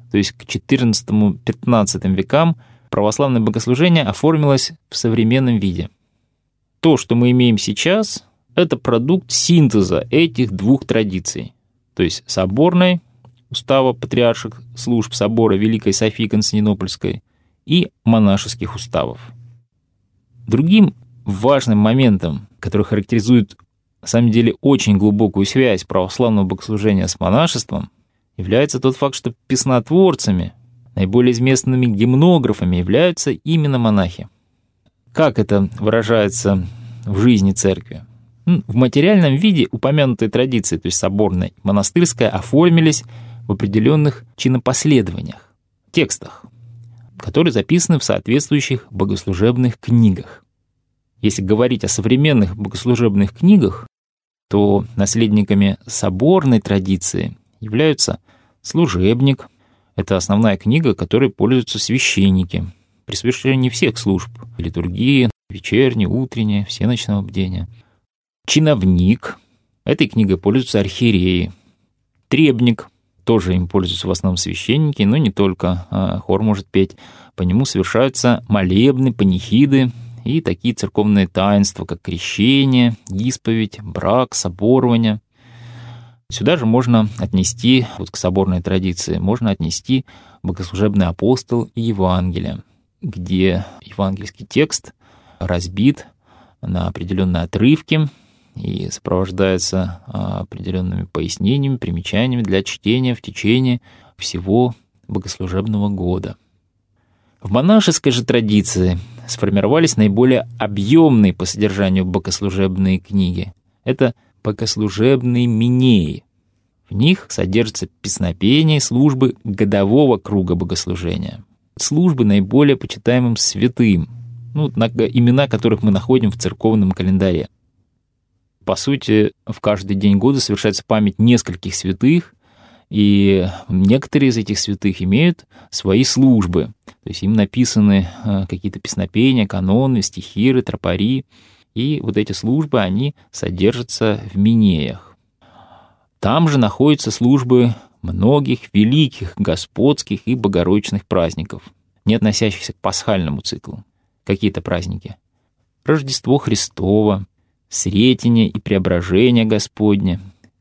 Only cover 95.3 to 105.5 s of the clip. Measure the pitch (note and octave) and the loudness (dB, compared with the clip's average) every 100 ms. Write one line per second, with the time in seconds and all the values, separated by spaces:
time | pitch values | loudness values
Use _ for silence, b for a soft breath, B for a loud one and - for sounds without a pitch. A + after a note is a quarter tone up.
95.3 | b F2+ F2 F2+ F#2+ B2 - - _ b | b -4 -4 -4 0 0 0 -8 _ b
96.3 | b b b - F2+ F2 F#2 F2+ F#2+ F#2 | b b b -6 -4 -4 -6 -6 -2 -2
97.3 | F2 F2 - A#2 D3+ - D#3 D3 b b | -2 -4 0 2 2 0 -2 -2 b b
98.3 | b b - - G2 F2+ - - F#2 F#2 | b b -12 -8 -8 -8 -10 -4 -4 -2
99.3 | F#2 F#2+ F#2 - F#2+ F#2 F2 - G2 G2 | -2 0 0 -2 -4 -4 -8 -12 -8 -6
100.3 | F#2+ F#2+ G2 F#2+ F#2 F#2 F2+ F2+ E2 E2+ | -8 -10 -12 -8 -6 -4 -6 -6 -6 -8
101.3 | - G2 C#3 C#3 B2+ - F2 - G2+ B2+ | -4 -2 0 -2 -4 -4 -6 -4 -2 -2
102.3 | B2 G#2 F#2+ F#2+ - G#2 A#2+ B2+ A#2 - | -2 -2 -2 -4 -6 -2 0 0 -4 -8
103.3 | F#2+ G2+ B2 C3 B2 b b b _ - | -6 0 0 2 -2 b b b _ -10
104.3 | F2 F#2 A2+ B2 A#2 _ _ - G2+ F#2+ | -8 -2 0 0 -4 _ _ -10 -10 -8
105.3 | - F#2 | -10 -6